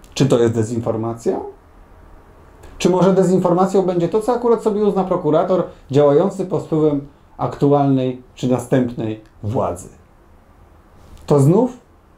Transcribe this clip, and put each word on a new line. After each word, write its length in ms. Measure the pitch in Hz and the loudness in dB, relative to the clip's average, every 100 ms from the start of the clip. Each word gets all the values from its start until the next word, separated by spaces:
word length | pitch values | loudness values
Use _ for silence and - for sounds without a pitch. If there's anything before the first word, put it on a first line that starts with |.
| - | -10
Czy 120 | - 139 | -2 2
to 120 | 127 | 2
jest 160 | 117 | 2
dezinformacja? 880 | 113 110 117 117 110 113 117 - 277 - - _ - - - - - - - - - - - | 0 -4 -4 -4 -4 -6 -6 -4 -4 -8 -16 _ -20 -20 -20 -20 -20 -20 -20 -20 -20 -20 -2
Czy 120 | 175 | 0
może 220 | 180 175 | 2 2
dezinformacją 720 | 185 175 185 180 170 185 202 | 2 2 2 2 2 2 2
będzie 260 | 185 175 170 | 0 0 -2
to, 120 | 220 | -2
co 140 | 214 | -2
akurat 280 | 240 240 226 | -2 0 0
sobie 220 | 226 202 | 0 0
uzna 200 | 208 185 | 0 0
prokurator 600 | 185 175 151 156 185 180 170 - - | -2 -2 0 0 2 -2 -2 -10 -2
działający 560 | 131 143 143 190 - 185 | 2 4 4 2 -2 -6
pod 160 | 151 | -6
wpływem 460 | - 156 151 143 143 - _ - | -4 0 0 0 -6 -16 _ -8
aktualnej 840 | 131 - 143 143 139 131 131 127 - | -8 -2 0 2 2 0 -2 -6 -14
czy 140 | - 123 | -8 -2
następnej 720 | 123 - 135 120 - 113 107 - _ | -2 0 0 0 -4 -8 -8 -14 _
władzy? 460 | 107 107 92 87 - - _ _ _ - _ _ - - _ - - - - | -6 -4 -4 -6 -14 -20 _ _ _ -20 _ _ -20 -20 _ -20 -20 -12 0
To 140 | 147 | 2
znów 380 | 135 190 247 - _ _ _ | 4 4 2 -4 _ _ _